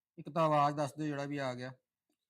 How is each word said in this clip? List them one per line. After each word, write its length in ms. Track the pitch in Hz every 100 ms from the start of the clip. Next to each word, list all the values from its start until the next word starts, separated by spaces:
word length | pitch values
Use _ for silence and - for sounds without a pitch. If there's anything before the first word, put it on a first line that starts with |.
| _ -
ਇੱਕ 120 | 170
ਤਾਂ 140 | 151
ਆਵਾਜ਼ 320 | 160 151 143 147
ਦੱਸ 160 | 147
ਦਿਓ 120 | - 151
ਜਿਹੜਾ 180 | 143
ਵੀ 140 | 143 143
ਆ 160 | 135
ਗਿਆ, 180 | 123 127 131 _ _ _ _ _